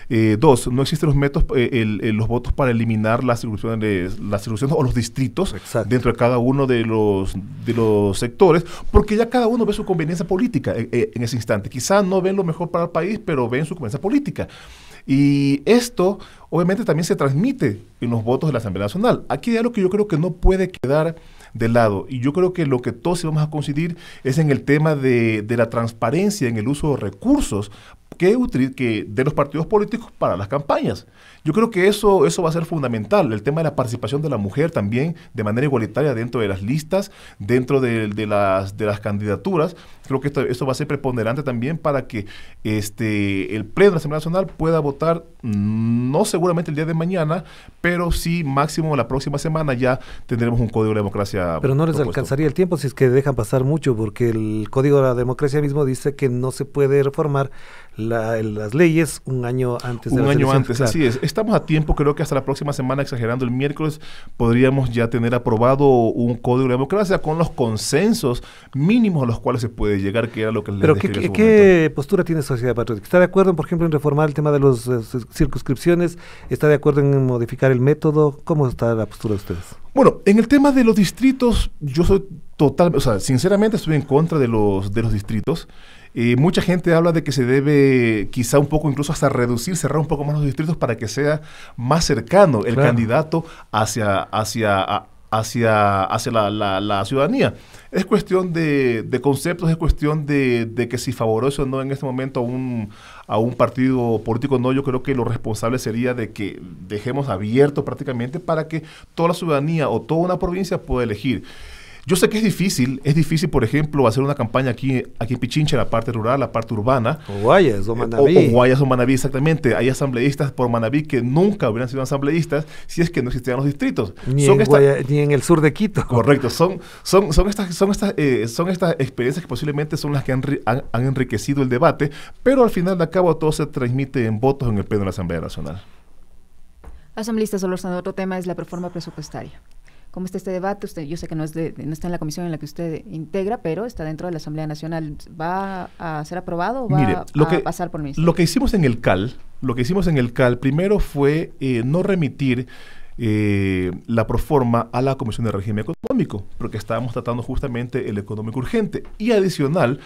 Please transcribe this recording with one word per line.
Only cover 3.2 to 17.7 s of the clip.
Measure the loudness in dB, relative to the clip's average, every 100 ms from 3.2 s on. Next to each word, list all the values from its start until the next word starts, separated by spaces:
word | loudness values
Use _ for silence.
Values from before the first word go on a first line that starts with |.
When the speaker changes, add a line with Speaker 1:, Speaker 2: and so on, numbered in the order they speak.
Speaker 1:
las | 0 0
circunscripciones, | -2 -6 -4 -2 0 0 -2 -6
las | -4 -4
circunscripciones | -4 -2 0 2
o |
los | 2 0
distritos | -2 -4 -4 -2 -4
Speaker 2:
Exacto. | -6 -6 -4 0
Speaker 1:
dentro | 0 0
de | 2
cada | 2 2
uno | 2 2 2
de | 2 2
los, | 2 2 2 -2 -6 -8 -8 -4
de |
los | 0 2 4 2 0
sectores, | -2 4 4 4 0 -8 4
porque | 4 6 0
ya | 0
cada | 2 2
uno | 2 0
ve |
su | -2
conveniencia | -2 -2 -2 -4 -2
política, | 0 0 -2 -2 -4
eh, | -2
eh, | 0 0 -2
en |
ese | -4 -4
instante. | -2 -4 -4
Quizá | -6 0 2
no | 2 0
ven | 0 0
lo | -2
mejor | -4 -4
para | -2 -2
el |
país, | -2 -2 -4 -4
pero | -2 0
ven | -2 -4
su | -6
conveniencia | -8 -6
política. | 0 0 -2 -6 -8 -12 -20 -20 -20 -10 0
Y | 4 4 4 2 2 4
esto, | 2 2 0 0 -2 -10 -20 -4
obviamente, | 0 0 0 0
también | 0
se | 0 0
transmite | 0 2 0 0 -2